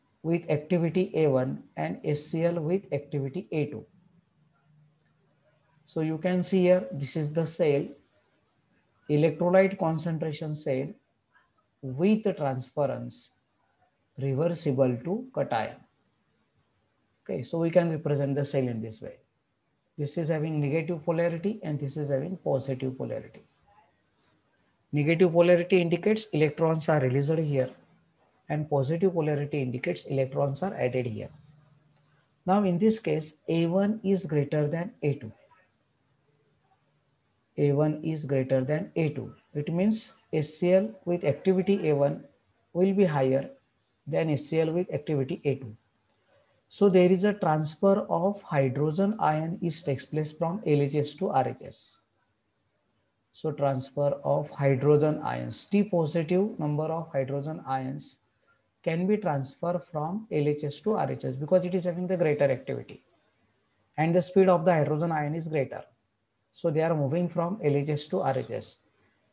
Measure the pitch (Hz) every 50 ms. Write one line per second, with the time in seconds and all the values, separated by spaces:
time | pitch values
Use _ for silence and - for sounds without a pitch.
0 | _ _ _ _ - 160 170 170 170 - 156 147 151 - 185 170 165 165 156 190
1 | 185 - - 160 160 147 131 131 127 135 139 - - - _ - 156 160 185 -
2 | - 156 147 147 - - - 160 165 170 170 175 151 156 180 196 196 - 156 135
3 | - - 156 143 135 135 131 180 220 - 170 156 143 110 101 107 - - _ _
4 | _ _ _ _ _ _ _ _ _ _ _ _ _ _ _ _ _ _ _ _
5 | _ _ _ _ _ _ _ _ _ _ _ _ _ _ _ _ _ - - 165
6 | 156 160 160 156 160 185 180 180 175 - 196 190 180 180 180 185 - - - 139
7 | 143 - - 160 151 151 151 165 160 156 - - 175 151 139 139 - - - -
8 | _ _ _ _ _ _ _ _ _ _ _ _ _ _ _ _ _ _ _ _
9 | _ - 147 147 156 165 151 156 170 175 180 190 190 190 196 - 165 160 160 156
10 | 160 170 160 156 160 160 147 - 165 151 151 151 - 151 131 127 143 160 - -
11 | _ _ _ _ _ _ _ _ _ _ _ _ _ _ _ _ - 131 127 135
12 | 175 208 220 220 - 208 175 - 151 135 131 127 123 - _ 151 143 131 120 117
13 | 120 120 - - - - _ _ _ _ _ _ _ _ _ _ _ _ _ _
14 | _ _ _ - 131 139 135 131 160 170 170 156 - 156 131 131 135 127 123 113
15 | - 160 190 240 262 - - 151 135 - - 113 107 - - - - _ _ _
16 | _ _ _ _ _ _ _ _ _ _ _ _ _ _ _ _ _ _ _ _
17 | _ _ _ _ _ - - 156 120 - - 165 165 170 165 180 170 170 160 160
18 | 165 156 147 139 143 139 139 147 143 - - 139 131 123 117 110 110 113 107 -
19 | - - - - _ _ _ _ _ _ _ _ _ _ _ _ _ _ _ -
20 | 147 147 - 175 165 151 165 156 147 160 156 151 143 139 143 165 156 156 175 156
21 | - - 165 165 170 175 165 160 170 202 226 - - 156 151 143 143 135 - 156
22 | 147 139 139 131 - 180 190 170 - 160 143 131 127 139 131 127 135 131 131 -
23 | 131 117 117 107 - - - - - _ _ _ _ _ _ _ _ _ _ _
24 | _ _ _ _ _ _ _ _ _ _ _ _ _ _ _ _ _ _ - 147
25 | 143 151 165 165 185 175 160 170 170 175 180 170 170 175 196 185 175 165 165 -
26 | - 208 214 214 - - - 147 156 151 147 - 165 160 160 160 151 - 156 151
27 | 131 127 123 139 139 151 160 160 160 147 143 131 127 - - - _ _ _ _
28 | _ _ _ _ _ _ _ _ _ - 151 151 151 151 147 139 131 131 165 170
29 | 196 190 175 170 151 151 147 143 147 139 - 147 135 127 120 127 - 180 170 -
30 | - - 139 135 131 127 139 147 143 139 135 - 180 196 - - 123 123 120 127
31 | 123 120 107 104 104 - - - - - - _ _ _ _ _ _ _ _ _
32 | _ _ _ _ _ _ _ _ _ 180 185 208 202 185 175 165 208 220 220 -
33 | - 165 151 160 151 - - _ _ - 165 165 165 170 175 190 202 208 214 214
34 | - 190 196 180 185 151 156 147 143 - - 151 147 147 156 165 175 208 - _
35 | - 147 135 - - 107 - _ _ _ _ _ _ _ _ _ _ _ _ _
36 | _ _ _ _ _ _ _ _ _ _ _ _ _ _ _ _ _ _ _ _
37 | _ _ _ _ _ _ _ _ _ _ _ - 147 143 139 143 156 151 151 151
38 | - 160 160 151 151 131 143 135 131 131 135 131 131 131 151 165 196 - - 165
39 | 160 147 151 - 110 104 - - _ _ - 151 147 - 165 175 190 214 220 220
40 | - - - _ _ _ - 156 147 - - - 185 180 185 190 208 220 - -
41 | - 175 175 175 - 147 - - - 190 185 185 185 202 196 196 170 151 147 139
42 | 139 143 151 - - - _ _ _ _ _ _ _ _ - 170 185 196 190 196
43 | 202 170 151 139 135 131 131 135 - - - - _ _ _ _ _ _ _ _
44 | _ 143 151 165 165 160 147 131 - - 160 160 160 160 156 175 185 - - -
45 | - - 156 139 135 131 - - - 143 127 - 131 107 107 - _ _ _ _
46 | _ _ _ _ _ _ _ _ _ _ _ _ _ _ - - 202 202 180 185
47 | 180 180 190 180 190 208 202 208 - 165 156 156 156 151 - - - 196 196 208
48 | - - 170 165 175 196 202 - - - 170 143 139 131 123 135 147 156 151 185
49 | 196 202 214 - 156 151 156 156 160 165 175 - - 170 156 - - - 135 -
50 | - - - 156 156 151 - - 170 165 180 214 - 156 147 143 143 139 143 151
51 | 143 - - - 185 - 147 135 123 120 110 - - 92 - - - - - _
52 | _ _ _ _ _ _ _ _ _ _ _ _ _ _ _ _ _ _ _ _
53 | _ _ _ _ _ _ _ - - 156 143 - 143 139 135 131 127 - - 147
54 | 143 143 - - - 143 139 156 151 - - - 139 139 139 123 135 147 151 147
55 | 151 151 151 151 - 113 120 120 120 120 117 - - - - 202 202 208 - 170
56 | 160 143 - 170 160 147 180 180 202 220 - - 156 147 147 147 156 160 160 165
57 | 160 - - 139 135 127 139 143 139 156 156 180 - 131 135 131 131 131 143 147
58 | - - - _ _ _ _ _ _ _ _ _ _ _ _ _ - 170 160 170
59 | 185 190 214 208 214 175 143 139 131 - - _ - 170 175 175 - - - 151
60 | 147 165 185 220 - - - 151 147 147 147 147 - 147 - - - 208 220 -
61 | - 131 131 123 - 135 127 131 151 147 185 180 170 180 180 185 170 180 165 175
62 | 180 175 190 170 170 156 147 147 147 139 127 117 - - 127 120 - - - -
63 | _ _ _ _ _ _ _ _ _ _ _ _ _ _ _ _ _ _ _ -
64 | 156 165 170 180 175 - - 196 190 190 180 170 160 143 170 156 147 143 151 151
65 | 170 165 160 156 147 147 151 165 160 160 160 147 131 - - - - - _ _
66 | _ _ _ _ _ _ _ _ _ _ _ - - 170 147 156 160 165 170 151
67 | 143 131 151 175 175 170 170 175 170 175 196 220 175 147 143 143 143 156 147 147
68 | - - - 190 - - - 127 120 - 117 110 110 - - - _ _ _ _
69 | _ _ _ _ _ _